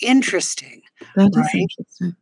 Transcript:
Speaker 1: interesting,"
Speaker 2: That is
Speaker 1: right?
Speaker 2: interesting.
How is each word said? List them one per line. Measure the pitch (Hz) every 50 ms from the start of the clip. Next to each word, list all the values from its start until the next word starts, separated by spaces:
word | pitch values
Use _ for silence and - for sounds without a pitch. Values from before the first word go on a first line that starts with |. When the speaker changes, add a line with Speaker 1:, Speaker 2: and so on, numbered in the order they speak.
Speaker 1:
interesting," | - 240 262 262 - - 190 175 - - - - 135 - - - _ _ _ - - - -
Speaker 2:
That | 196 196 196
is | 180 156
Speaker 1:
right? | 156 151 -
Speaker 2:
interesting. | 180 190 - - - - - _ - 180 175 175 -